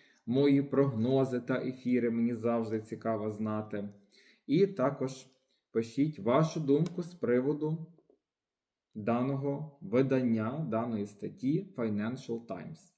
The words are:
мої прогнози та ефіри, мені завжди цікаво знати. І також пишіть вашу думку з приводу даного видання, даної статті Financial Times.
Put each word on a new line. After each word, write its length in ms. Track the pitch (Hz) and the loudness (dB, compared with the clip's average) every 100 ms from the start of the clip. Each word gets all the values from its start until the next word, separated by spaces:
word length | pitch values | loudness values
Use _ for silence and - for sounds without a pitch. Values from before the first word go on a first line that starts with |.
| _ _ - | _ _ 0
мої 360 | 131 143 139 | 4 6 6
прогнози 800 | 139 123 139 110 120 135 131 123 | 4 4 4 4 2 4 4 0
та 220 | 123 127 123 | 0 -2 -2
ефіри, 460 | 127 123 123 117 | -4 2 2 2
мені 220 | 113 117 | 2 0
завжди 460 | 117 117 117 110 110 | 0 0 0 0 -4
цікаво 520 | 107 110 117 110 107 | -4 -6 -2 -2 -2
знати. 580 | 104 110 107 104 104 101 - _ _ - _ - | -4 -2 -2 -4 -6 -8 -12 _ _ -20 _ 0
І 200 | 156 196 | 2 2
також 600 | - 131 143 135 - - _ _ _ _ | 2 -2 0 -6 -8 -18 _ _ _ _
пишіть 480 | 113 113 - 156 156 | -4 -4 -2 -2 -2
вашу 400 | 101 135 160 170 | 0 2 2 0
думку 440 | 139 143 180 - | 2 2 2 -4
з 100 | 170 | -10
приводу 720 | - 117 123 135 147 151 160 160 - _ _ _ _ _ _ _ _ _ 107 | -4 0 2 2 -2 -2 -4 -8 -18 _ _ _ _ _ _ _ _ _ -8
даного 840 | 104 120 131 135 139 143 156 - | -2 0 0 -2 -2 -4 -8 -12
видання, 840 | 98 117 135 135 123 110 110 147 139 | -2 2 2 2 2 0 0 -4 -2
даної 360 | 113 120 110 104 | -2 -2 -4 -6
статті 680 | - 98 - 131 170 202 - | -8 -12 -4 -2 0 -2 -4
Financial 680 | 113 104 110 131 - 117 - | -2 -2 -4 -6 -8 -8 -8
Times. 480 | 92 90 80 - | -10 -10 -14 -20